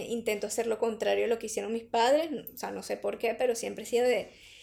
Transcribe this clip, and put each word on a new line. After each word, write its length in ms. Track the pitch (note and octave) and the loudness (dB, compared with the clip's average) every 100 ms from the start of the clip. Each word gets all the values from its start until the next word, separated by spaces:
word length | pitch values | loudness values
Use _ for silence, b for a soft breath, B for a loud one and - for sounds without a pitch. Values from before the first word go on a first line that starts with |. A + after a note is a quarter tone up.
| - | -2
intento 400 | A#3 A3+ G#3 G#3 | -4 -2 -2 -2
hacer 200 | - A3+ | -2 -2
lo 100 | G#3+ | 0
contrario 460 | A3+ A3 G#3 G3+ G#3+ | 0 0 2 2 2
a 20 | |
lo 120 | A3+ | 0
que 80 | A3 | -2
hicieron 260 | G#3 G3+ | -4 -4
mis 100 | A3+ | -4
padres. 460 | A3+ A#3 A#3+ D4 E4 B3+ - | 0 2 6 4 2 -4 -10
O 40 | - | -10
sea, 140 | G3+ | -8
no 120 | G3 | -6
sé 140 | - G#3 | -6 -4
por 200 | G#3 G#3+ | -4 -2
qué, 160 | A3+ A#3 | -2 2
pero 200 | B3+ A#3 | 2 2
siempre 280 | - G3+ | -2 -6
he 40 | A3 | -2
sido 180 | A#3 B3 | 2 4
de, 220 | A3+ - B B B | 2 -2 B B B